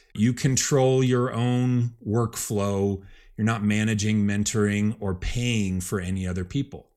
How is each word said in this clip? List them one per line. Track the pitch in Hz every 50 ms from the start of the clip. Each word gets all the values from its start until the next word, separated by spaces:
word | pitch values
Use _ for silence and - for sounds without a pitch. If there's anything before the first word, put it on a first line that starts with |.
| _ _ -
You | 101 107 127
control | 123 - - 139 131 - - - 151 135 131 131 131 131
your | 131 123 123 123 123 123
own | 113 113 120 123 123 123 123 123 123 123 120 117 117 - -
workflow. | 107 104 120 117 110 - - - - 113 101 98 101 101 98 98 101 98 95 - - - - - - -
You're | - 107
not | 113 117 107 104
managing, | 104 104 107 107 110 110 101 104 107 107 107 101
mentoring, | 101 101 104 101 - - 110 104 104 101 104 104 107 113 -
or | 107 98 90
paying | 90 - - - 120 120 123 117 110 101 95 92 92
for | 90 - 110 98
any | 87 90 95 95 92
other | 90 90 95 90
people. | - - 139 131 - - 67 - _ _